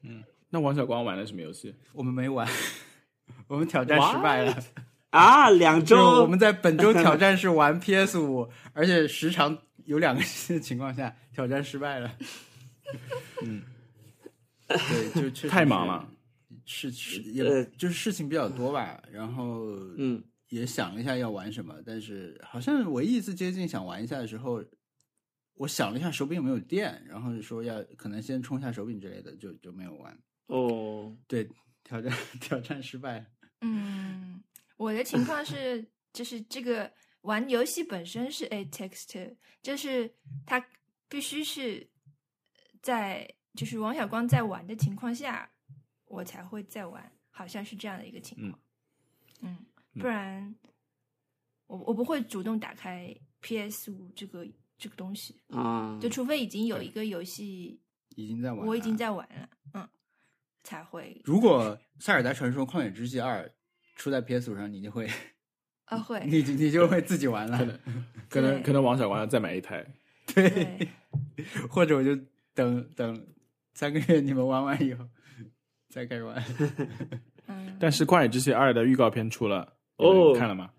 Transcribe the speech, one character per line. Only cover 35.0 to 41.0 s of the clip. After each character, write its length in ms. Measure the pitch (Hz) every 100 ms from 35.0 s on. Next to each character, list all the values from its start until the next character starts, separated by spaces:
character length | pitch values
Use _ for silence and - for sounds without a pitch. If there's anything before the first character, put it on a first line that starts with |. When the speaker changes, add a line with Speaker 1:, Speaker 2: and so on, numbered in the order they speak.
Speaker 4:
情 220 | 254 - 247
况 180 | 302
是， 400 | 311 285 262 240 220 _
<laughs> 160 | _
就 100 | -
是 160 | 240 233
这 180 | 220 262
个 300 | 240 226 202 _ _ _
玩 280 | 208 214 269
游 160 | 240 302
戏 180 | 349
本 220 | 330 190 170
身 260 | 226 254
是 140 | 302 -
It 260 | 208 196
Takes 400 | - 190 - -
Two， 240 | 196 185 240 _ _
就 120 | - 277
是 380 | 285 254 226 _ 135 135 -
它 180 | 262 247 _ _ _